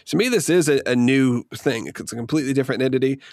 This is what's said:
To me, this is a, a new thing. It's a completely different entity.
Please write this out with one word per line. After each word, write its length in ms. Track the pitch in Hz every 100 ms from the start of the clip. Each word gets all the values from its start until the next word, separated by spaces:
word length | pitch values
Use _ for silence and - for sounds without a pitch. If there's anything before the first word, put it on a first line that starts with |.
| -
To 120 | 160
me, 120 | 247
this 220 | 220 -
is 180 | 175 151
a, 180 | 139 -
a 80 | 123
new 460 | 120 135 131 120 -
thing. 360 | - 147 117 131
It's 260 | - -
a 20 | 117
completely 380 | 117 156 135
different 300 | 135 127 117
entity. 360 | 127 127 135 135 -